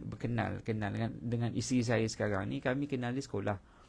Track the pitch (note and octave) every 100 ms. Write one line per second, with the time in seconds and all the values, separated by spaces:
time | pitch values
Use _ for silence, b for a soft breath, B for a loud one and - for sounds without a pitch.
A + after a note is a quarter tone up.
0 | A2 A2+ A#2+ A#2+ G2 F#2+ A2 A2 G#2 G#2+
1 | A2+ A#2 A#2+ A#2 A#2 B2 - B2+ A#2 A2+
2 | A2 - G#2+ F#2+ G#2 C3+ C3+ C3 C#3+ C3
3 | A#2+ C3 C3+ G2+ G#2 G2+ b b